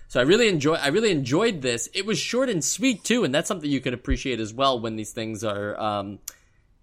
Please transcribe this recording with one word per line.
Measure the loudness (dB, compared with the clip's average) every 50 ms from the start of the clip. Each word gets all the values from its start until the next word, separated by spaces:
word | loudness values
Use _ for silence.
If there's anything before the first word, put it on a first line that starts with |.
| -12 -2
So | 0 2
I | 4
really | 6 6 6 6 4
enjoy, | 4 2 2 2 2
I | 2 0 2
really | 2 2 2 2
enjoyed | 2 2 0 2 2 2 2 2 0 0
this. | -2 -2 -2 -2 -4 -6 -6
It | -6 -2
was | -2 -2 -2
short | -2 -2 0 0 0 0
and | 0 -2 -2
sweet | -2 -2 0 0 0 0 0 0
too, | 2 2 2
and | 2 2
that's | 2 0 0
something | 0 -4 -4 -2 -2
you | -2 0
can | 0 -2 -4
appreciate | -4 -2 -2 -2 0 0 -4 -4 -4
as | -4 -6
well | -2 2 2 2 2 2
when | -2 -4 -6
these | -6 -8 -8
things | -8 -8 -6 -6 -6 -4 -4
are, | -4 -4 -2 -4 -6 -4 -4
um, | -2 -2 -2 -2 -4 -6 -10 -12 -14 -16 -16 _ _ _ _ _ _ _ _ _